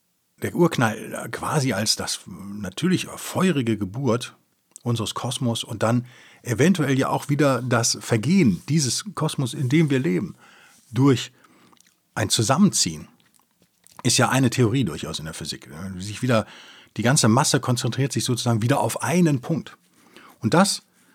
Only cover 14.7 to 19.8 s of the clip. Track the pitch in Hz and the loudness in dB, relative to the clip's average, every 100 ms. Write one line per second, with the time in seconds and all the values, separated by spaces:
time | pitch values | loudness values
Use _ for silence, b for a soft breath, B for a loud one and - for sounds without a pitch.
14.7 | 135 95 76 76 - 78 - 78 - - | 2 -2 -4 -8 -10 -10 -10 -10 -10 -12
15.7 | 78 95 92 104 101 127 113 - B B | -14 -12 -10 -10 -6 0 0 0 B B
16.7 | B B - 110 147 117 120 151 139 - | B B -2 2 4 4 4 4 0 0
17.7 | 123 120 123 139 117 - 123 123 113 117 | -2 -2 -2 -2 -2 -2 -2 0 0 2
18.7 | 139 113 - 113 175 165 135 - 151 - | 2 0 -2 0 2 2 2 -2 -4 -6
19.7 | - | -18